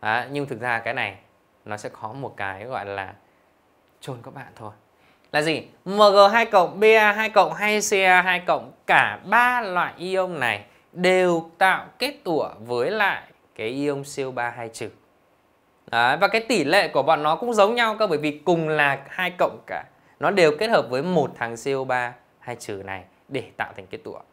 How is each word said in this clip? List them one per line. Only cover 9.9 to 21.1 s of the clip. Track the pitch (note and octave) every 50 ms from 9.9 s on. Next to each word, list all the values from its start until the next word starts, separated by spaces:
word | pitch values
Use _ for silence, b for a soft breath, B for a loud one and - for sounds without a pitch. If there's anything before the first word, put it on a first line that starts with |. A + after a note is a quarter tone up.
| -
ion | - E3 F#3 F#3+ F#3 F#3 F#3 F3 D#3
này | B2+ A#2 G#2+ G2+ G2 b b b b b _
đều | E3+ F3+ F3+ F#3 F#3 F#3 F3+ F3 E3 E3 E3+ - _
tạo | F#3+ F#3+ F3+ D3 A#2 - - _
kết | - C#4 C#4+ - _
tủa | F#3+ E3 C#3+ A2 - - G#2+
với | G#2+ A#2 A#2+ A#2+ A#2+ D3+
lại | G3+ A3 G#3 F#3+ E3 G2 - - _ _ _ _ _
cái | - A2+ A2
ion | B2+ C3+ C#3+ D3 D3 C#3 C#3
C | C#3 - - C3+
O | C3
ba | B2+ B2 A#2+ A#2+
hai | A#2 A#2+ A#2 A2+
trừ. | A2+ - A#2+ G#2 - _ _ _ _ _ _ _ _ _ _ _ _ _ _ _ _ _ _
Đấy, | - - A#2 A#2+ B2 C#3
và | D#3 F#3+ F#3+
cái | F#3+ A3+ A3 -
tỷ | B3+ G#3 D3
lệ | C3+ D#3 G3+ F#3 D#3
của | - D3+ C3
bọn | D3+ D#3+ D3 D3+
nó | D3+ D#3+
cũng | - - A#3+ A#3+
giống | - G3 G3+ A#3
nhau | A#3+ A#3+ A3 G#3+ G#3
cơ, | A3
bởi | G#3 E3 D3
vì | D3 D#3 C#3+ - -
cùng | - F3+ E3 D#3+ D#3
là | D#3 D3+ D3 C#3+ C#3 C3+ - -
hai | - - F#3 F3+ F3 F3+
cộng | F3+ F#3 F3+ - -
cả. | - - D#2+ - - b b b b b b
Nó | C#3 D#3
đều | G3 G3 F3 D#3 D3 D3+
kết | G#3+ A3+
hợp | A#3 F3+ - -
với | B2 C3 C#3+
một | F3+